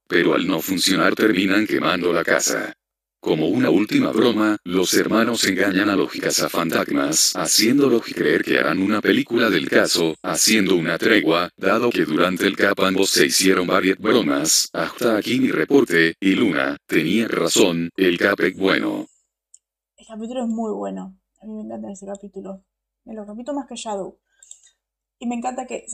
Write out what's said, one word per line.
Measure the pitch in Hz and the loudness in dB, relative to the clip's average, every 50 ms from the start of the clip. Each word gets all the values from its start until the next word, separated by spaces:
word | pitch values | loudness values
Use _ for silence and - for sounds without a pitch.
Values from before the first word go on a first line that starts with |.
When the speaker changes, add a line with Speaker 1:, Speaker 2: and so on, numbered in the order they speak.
| _ _ | _ _
Speaker 1:
pero | - 92 90 90 78 | 0 2 2 4 2
al | - 85 | 2 0
no | 85 92 80 | 0 -2 -4
funcionar | - - 95 87 87 - 95 87 87 92 107 | -4 -4 -4 -2 0 0 0 2 2 0 2
terminan | - 120 107 104 90 98 98 95 101 110 | 2 2 2 2 2 2 2 2 0 0
quemando | 101 - 69 69 78 87 92 85 87 85 | 0 -2 -2 0 0 -2 0 0 0 0
la | 87 - | 0 0
casa. | - - 69 - - 62 55 - - - _ _ _ _ _ _ _ _ _ | 2 0 2 2 0 -2 -4 -6 -8 -12 _ _ _ _ _ _ _ _ _
Como | - - 90 78 78 - | -2 -2 0 0 2 0
una | 95 123 127 - | 2 2 2 4
última | - 180 - - 147 143 127 80 | 4 2 2 2 0 0 0 2
broma, | 67 110 120 123 110 107 107 107 107 107 - | 2 2 2 4 4 2 0 0 0 -2 -4
los | 90 90 95 92 87 - | -2 0 0 0 2 2
hermanos | 98 90 - 98 110 113 117 120 107 - | 0 2 2 2 2 2 0 0 0 0
engañan | 107 95 92 95 101 92 95 104 104 | 0 0 0 0 0 2 0 0 2
a | 101 | 2
los | 92 76 - - | 0 0 -2 -4
cazafantasmas, | - - - 76 - - - - - 85 82 - - 95 - - 71 69 71 78 - - - - | -4 -4 -2 -2 0 -2 -2 -2 -2 -2 0 0 -2 -2 0 -2 -2 -2 0 0 0 0 0 0
haciéndolos | 90 85 78 - - - 113 131 143 139 131 120 113 107 | -2 -2 0 2 2 4 4 4 4 4 4 4 2 0
creer | - - - - 76 78 92 - | -4 -6 -2 0 2 2 2 0
que | - - 64 | 0 0 0
harán | 62 67 80 87 | 0 0 0 0
una | 95 95 107 104 | 0 0 0 0
película | - 95 101 127 143 - 120 117 123 113 | 2 2 2 2 0 0 0 0 2 2
del | 95 85 71 - | 2 0 0 2
caso, | 120 120 101 85 - - 85 80 78 - | 2 2 2 2 0 0 0 -2 -2 -4
haciendo | - 95 85 76 - - 110 110 98 92 95 | -6 -6 -2 0 2 2 2 2 2 2 2
una | 87 80 80 85 80 | 2 2 0 -4 -2
tregua, | - - 113 104 - - 80 85 90 87 - _ | 0 2 2 2 2 2 0 0 0 -4 -8 _
dado | - 95 101 117 120 120 | -2 0 0 2 0 0
que | 117 - 85 | 0 0 -2
durante | 73 76 76 85 90 92 85 98 | 0 0 0 0 0 0 0 0
el | 98 98 | -2 0
cap | - - 101 101 - | 2 0 0 2 2
ambos | 95 95 95 92 95 92 | 0 0 2 2 0 2
se | - 87 85 | 2 2 2
hicieron | 69 - - - 95 95 92 92 92 | 2 2 2 4 4 4 2 2 0
varias | 92 95 92 92 95 - | 0 2 2 2 0 0
bromas. | 95 110 127 123 101 76 71 - 151 - - - - - | 0 0 2 2 2 0 -2 -2 0 0 0 0 0 -2
Hasta | _ - 87 - - - 123 123 110 104 | _ -6 -6 -6 -6 -2 -2 0 0 0
aquí | - - 117 131 | -2 -2 -2 0
mi | 131 - | 0 0
reporte, | - 156 160 - 143 143 120 - - 82 82 82 80 - | 0 -2 0 4 4 4 4 4 2 2 2 2 0 0
y | - 95 95 | 0 2 2
Luna, | - 123 104 85 - 67 69 71 - _ | 2 2 0 0 0 -2 -4 -4 -8 _
tenía | _ - 82 78 80 92 113 113 113 | _ -2 0 0 2 0 0 0 0
razón, | - 92 82 82 - - 113 92 85 85 85 82 - - | -2 -2 0 0 2 2 2 2 2 -2 -4 -6 -2 0
el | 95 90 87 85 | 2 2 2 2
cap | 98 101 101 98 | 2 0 0 2
es | - - 95 | 0 -2 -2
bueno. | - 98 95 82 65 55 53 52 - 104 - _ _ _ _ _ _ _ _ _ - _ _ _ _ _ _ _ _ | 0 0 2 2 2 0 -2 -4 -6 -8 -12 _ _ _ _ _ _ _ _ _ -20 _ _ _ _ _ _ _ _
Speaker 2:
El | - - | -20 -18
capítulo | 220 214 226 226 254 262 240 | -14 -12 -12 -10 -8 -6 -6
es | 233 | -4
muy | 220 226 226 214 | -4 -4 -4 -6
bueno, | 202 196 202 196 190 190 185 190 190 _ _ _ _ _ | -6 -6 -6 -8 -8 -8 -10 -12 -16 _ _ _ _ _
a | - 220 | -18 -14
mí | 214 | -14
me | 214 214 | -12 -12
encanta | 220 220 214 214 220 | -12 -12 -12 -12 -12
ese | 202 190 202 | -14 -14 -12
capítulo, | 196 202 196 - 202 _ 190 - 190 196 190 _ _ _ _ _ _ _ _ _ | -14 -14 -14 -14 -16 _ -14 -12 -12 -14 -16 _ _ _ _ _ _ _ _ _
me | - 220 | -16 -14
lo | 214 208 | -14 -14
repito | 208 208 220 247 294 | -14 -14 -14 -10 -8
más | 285 285 277 - | -8 -8 -8 -10
que | 240 | -14
Shadow. | 220 - 226 208 196 180 - - _ _ _ _ _ - _ - _ _ _ _ _ _ _ _ _ _ _ _ _ | -12 -8 -8 -6 -6 -8 -10 -12 _ _ _ _ _ -20 _ -20 _ _ _ _ _ _ _ _ _ _ _ _ _
Y | - | -8
me | 240 240 | -6 -6
encanta | 233 233 254 247 262 254 | -4 -6 -6 -8 -8 -10
que, | 240 233 - - - | -10 -10 -12 -12 -12